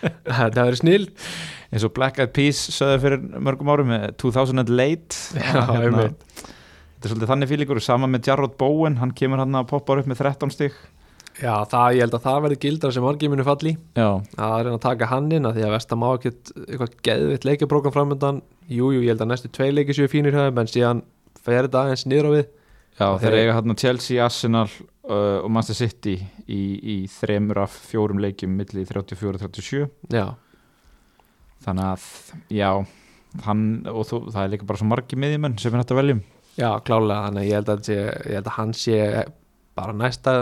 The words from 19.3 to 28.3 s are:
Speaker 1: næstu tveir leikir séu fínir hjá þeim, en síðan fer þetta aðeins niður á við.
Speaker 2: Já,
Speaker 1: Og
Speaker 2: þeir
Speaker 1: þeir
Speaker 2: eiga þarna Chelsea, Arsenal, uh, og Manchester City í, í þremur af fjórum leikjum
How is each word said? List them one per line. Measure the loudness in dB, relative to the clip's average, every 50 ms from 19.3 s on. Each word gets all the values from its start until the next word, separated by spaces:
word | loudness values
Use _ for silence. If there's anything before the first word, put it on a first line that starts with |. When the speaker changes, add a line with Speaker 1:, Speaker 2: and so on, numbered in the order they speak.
Speaker 1:
næstu | -2 -4 -6 -8 -4
tveir | 0 0 2 2
leikir | 2 2 2 2
séu | 2 2 2
fínir | 2 2 2 4 4
hjá | 4 2 2
þeim, | 2 0
en | 0 0 2
síðan | 2 2 2 2 0 -4 -8 _ _ _ _ _
fer | -8 -2 0 2 2 2 2
þetta | 2 0 2
aðeins | 0 -2 -2 0 2
niður | 2 4 4
á | 4 4
við. | 2 2 0 -6 _ _ _ -20 -20 _ _ _
Speaker 2:
Já, | 0 2
Speaker 1:
Og | 2 2 2
Speaker 2:
þeir | 2 4
Speaker 1:
þeir | 4 4
Speaker 2:
eiga | 4 4 2
þarna | 2 2 0 0
Chelsea, | 2 2 0 0 0 -2 -2 0 2
Arsenal, | 2 2 0 0 0 2 2 2 2 0 -4 -12 -20 -20 _ _ -6
uh, | -2 0 0 2 2 0 0
og | 0 0
Manchester | 0 0 0 -2 -2 -2 -2
City | -4 -4 -4 -4 -4 -4 -4 -6 -12 -16 -16 -10
í, | -6 -4 -4 -2 -4 -4
í | -6 -6 -6 -6 -6 -6
þremur | -8 -8 -6 -4 -2 0 0 0 0 0 0 -2
af | -2 -6 -12 -12
fjórum | -4 0 0 0 0 0 0
leikjum | -2 -2